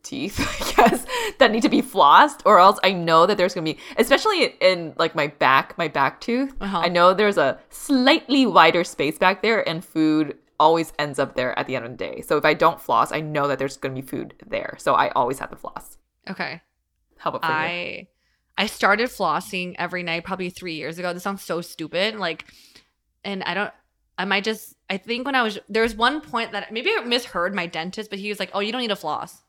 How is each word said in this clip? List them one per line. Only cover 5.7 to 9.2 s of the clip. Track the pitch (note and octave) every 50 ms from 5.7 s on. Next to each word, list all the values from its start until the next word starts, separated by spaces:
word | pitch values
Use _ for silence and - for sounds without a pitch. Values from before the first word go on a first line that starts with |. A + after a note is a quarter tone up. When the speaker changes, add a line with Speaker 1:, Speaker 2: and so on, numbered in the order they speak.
| -
Speaker 1:
my | - C#3 D3
back | - D3+ C#3 C3+ - -
tooth, | - - A#3 B3+ C#4 C4+ - -
Speaker 2:
Uh-huh. | G3+ G3 G3 F3
Speaker 1:
I | E3 F3
know | F3 F3 F3 F3+
there's | F#3+ F3+ G#3+ G#3 G3+ E3+
a | D3 C3+ - - _ _
slightly | - - - - C#4 B3+ B3 C#4 D#4+ D#4+ - - C4 C#4 C4
wider | A3 E3+ F#3+ E3 E3 E3+ F3 F3
space | - - - C#3+ D3 D#3
back | -